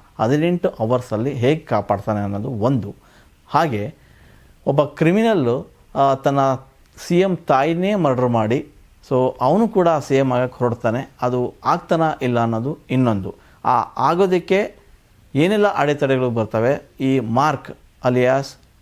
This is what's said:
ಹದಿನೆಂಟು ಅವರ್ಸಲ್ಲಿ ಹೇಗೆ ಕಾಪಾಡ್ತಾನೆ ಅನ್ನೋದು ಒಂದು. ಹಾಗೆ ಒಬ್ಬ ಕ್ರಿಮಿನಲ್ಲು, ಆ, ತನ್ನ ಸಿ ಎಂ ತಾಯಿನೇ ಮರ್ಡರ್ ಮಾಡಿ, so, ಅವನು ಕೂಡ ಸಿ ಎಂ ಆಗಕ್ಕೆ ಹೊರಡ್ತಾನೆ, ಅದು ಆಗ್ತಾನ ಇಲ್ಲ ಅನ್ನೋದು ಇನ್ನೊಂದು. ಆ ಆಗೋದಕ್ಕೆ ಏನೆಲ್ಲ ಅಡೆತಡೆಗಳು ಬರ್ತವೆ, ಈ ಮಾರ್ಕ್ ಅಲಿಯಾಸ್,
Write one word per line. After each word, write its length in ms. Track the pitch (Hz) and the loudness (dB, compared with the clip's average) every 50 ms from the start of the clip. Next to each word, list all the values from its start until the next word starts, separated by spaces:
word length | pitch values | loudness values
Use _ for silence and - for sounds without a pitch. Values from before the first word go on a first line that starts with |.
| - _ _ - | -14 _ _ -2
ಹದಿನೆಂಟು 480 | 107 110 139 151 156 170 175 170 - 185 | 0 0 2 2 0 0 0 0 -2 -2
ಅವರ್ಸಲ್ಲಿ 680 | - - 113 110 123 123 113 - 113 104 113 139 139 | -4 -2 -2 0 0 -2 -2 -4 -4 -4 -4 -4 -4
ಹೇಗೆ 260 | 135 113 127 156 156 | 0 0 0 0 0
ಕಾಪಾಡ್ತಾನೆ 600 | 156 - 127 107 98 - 104 98 101 - 107 104 | -2 -2 -2 -2 0 -2 -4 -4 -2 -4 -4 -2
ಅನ್ನೋದು 300 | 101 101 101 101 107 135 | -4 -4 -6 -6 -6 -6
ಒಂದು. 440 | 135 107 101 127 139 123 95 101 - - _ _ _ _ _ _ _ _ _ - | -4 -2 0 0 0 0 -2 -6 -10 -16 _ _ _ _ _ _ _ _ _ -4
ಹಾಗೆ 460 | - 147 165 165 120 101 101 127 - - _ - - - - - - - - - - _ - | -2 0 0 0 -2 -4 -6 -8 -10 -14 _ -20 -20 -20 -20 -20 -20 -20 -20 -20 -20 _ -4
ಒಬ್ಬ 160 | - 143 143 147 | 0 2 2 2
ಕ್ರಿಮಿನಲ್ಲು, 880 | 135 - - 160 160 175 208 220 233 220 185 135 120 117 139 175 - - _ - _ - | 0 0 0 0 2 2 2 2 2 2 2 2 0 0 -2 -4 -10 -18 _ -20 _ -2
ಆ, 200 | - 139 139 135 | 0 2 2 2
ತನ್ನ 240 | 131 - 151 139 139 135 135 131 120 - - _ _ _ _ _ - - - | 0 0 0 0 2 2 0 0 -2 -6 -14 _ _ _ _ _ -12 -4 0
ಸಿ 120 | 175 175 | 2 2
ಎಂ 160 | 185 196 185 | 2 2 0
ತಾಯಿನೇ 580 | 160 - - 147 131 139 160 165 170 180 196 214 | -2 0 0 2 2 2 2 0 0 -2 0 0
ಮರ್ಡರ್ 340 | 202 170 143 131 120 123 123 | 0 0 0 2 2 0 2
ಮಾಡಿ, 400 | 120 113 110 110 120 147 147 - - - - - _ _ - - | 2 2 2 2 0 -2 -2 -6 -14 -20 -20 -20 _ _ -8 -2
so, 220 | 139 127 127 131 - - | 0 0 0 0 0 0
ಅವನು 280 | 131 127 156 202 233 220 | 0 2 2 2 2 0
ಕೂಡ 200 | - 196 180 170 | 2 2 2 2
ಸಿ 280 | 165 151 131 - 143 | 2 0 0 0 0
ಎಂ 160 | 135 135 131 127 | 2 2 2 0
ಆಗಕ್ಕೆ 260 | 123 127 127 - - | 0 0 -2 -2 -2
ಹೊರಡ್ತಾನೆ, 520 | 127 123 113 - - 117 110 123 139 - - - - | -2 -2 -2 -2 -2 -2 -2 -4 -6 -8 -8 -6 -4
ಅದು 320 | 127 123 123 123 101 - - - | -2 -2 -2 -2 -4 -6 -6 -2
ಆಗ್ತಾನ 380 | 117 151 175 - - 185 160 165 156 156 - 135 | -2 -2 0 0 -2 0 0 0 0 -2 -2 -2
ಇಲ್ಲ 180 | 123 120 117 | -2 0 0
ಅನ್ನೋದು 380 | 117 117 113 113 117 135 151 - - - | 0 0 0 -2 -4 -6 -8 -8 -6 -2
ಇನ್ನೊಂದು. 440 | - 131 127 120 110 101 92 - - - - - - _ - | 0 2 2 2 0 0 -4 -8 -12 -14 -20 -20 -18 _ -2
ಆ 180 | 117 123 117 107 - - | 0 0 0 0 -2 -4
ಆಗೋದಕ್ಕೆ 800 | - 123 143 165 175 202 190 185 180 170 - 196 190 214 - - - - _ - - _ _ _ _ _ _ - | -2 -2 0 2 2 2 2 2 0 0 0 0 0 0 -2 -8 -16 -20 _ -20 -20 _ _ _ _ _ _ -2
ಏನೆಲ್ಲ 420 | 135 156 180 214 214 208 208 - | 0 0 2 2 2 2 2 2
ಅಡೆತಡೆಗಳು 540 | - 143 147 147 147 151 135 135 131 127 127 | 0 0 0 0 0 0 0 0 0 0 0
ಬರ್ತವೆ, 600 | 117 117 110 104 - 110 113 123 143 - - - _ - | 0 -2 -2 -2 -2 0 0 0 0 -2 -6 -12 _ -4
ಈ 200 | 135 135 135 135 | -2 0 0 0
ಮಾರ್ಕ್ 500 | 123 113 113 123 139 156 143 131 - - - - - - _ _ - | 0 0 0 0 0 0 0 -4 -8 -12 -18 -20 -20 -20 _ _ -2
ಅಲಿಯಾಸ್, 500 | 127 127 127 123 123 131 135 139 - - - _ _ _ _ | 0 2 2 2 2 2 0 -2 -6 -12 -20 _ _ _ _